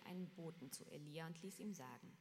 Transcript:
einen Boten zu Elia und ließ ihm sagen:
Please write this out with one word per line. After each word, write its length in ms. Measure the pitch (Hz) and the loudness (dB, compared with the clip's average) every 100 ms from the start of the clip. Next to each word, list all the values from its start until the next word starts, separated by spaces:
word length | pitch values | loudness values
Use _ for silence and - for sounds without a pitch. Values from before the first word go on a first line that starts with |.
| - | 2
einen 240 | 180 180 - | 2 2 2
Boten 360 | 165 170 135 | 0 0 -2
zu 140 | - - | -2 -2
Elia 400 | 147 147 156 165 | -2 0 2 0
und 160 | 165 | 0
ließ 180 | 190 - | -2 2
ihm 140 | 214 | 2
sagen: 420 | 170 127 120 - - | 2 0 -4 -6 -10